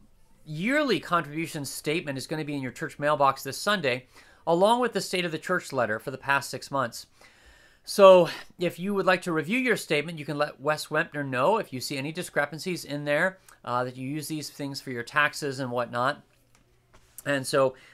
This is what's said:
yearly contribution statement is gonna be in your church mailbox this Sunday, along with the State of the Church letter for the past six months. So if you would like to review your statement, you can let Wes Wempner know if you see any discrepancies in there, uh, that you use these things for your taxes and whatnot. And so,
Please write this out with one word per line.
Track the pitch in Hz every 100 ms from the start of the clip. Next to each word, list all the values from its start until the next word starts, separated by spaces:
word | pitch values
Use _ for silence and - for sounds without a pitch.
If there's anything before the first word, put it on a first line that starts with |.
| - _ - - -
yearly | 151 214 294 285 180
contribution | - 170 143 151 165 156
statement | 135 - 151 165 151 135
is | -
gonna | 156
be | 147
in | 143
your | 131
church | - 151 -
mailbox | 147 147 139 -
this | 135 131
Sunday, | 202 208 139 127 - - - - -
along | 170 202 240
with | 240
the | 202
State | 175 185
of | 175
the | 156
Church | - 175 -
letter | 131 110 110
for | -
the | 131
past | 139 139 -
six | 127 -
months. | 139 120 - - _ - - - - - _
So | - - 190 185 160 - - -
if | 175 165
you | 190
would | 196 180
like | 185
to | 180
review | 160 151 254
your | 254 185
statement, | - 147 156 160
you |
can | 143 143
let | 151 -
Wes | 143 151 -
Wempner | 151 165 147 139
know | 123 151 214
if | -
you | 127
see | - 139
any | 147
discrepancies | 160 - 151 147 156 185 160
in | - 147
there, | 147 147 185 185 - -
uh, | - 123
that | 127 123
you | 131
use | 156 147
these | 156 135
things | - 143 139
for | 139
your | 120
taxes | 117 147 147 - 147 131
and | 127
whatnot. | 123 120 120 127 143 - _ _ _ _ _ _ - _ -
And | 143 139
so, | 131 143 135 - -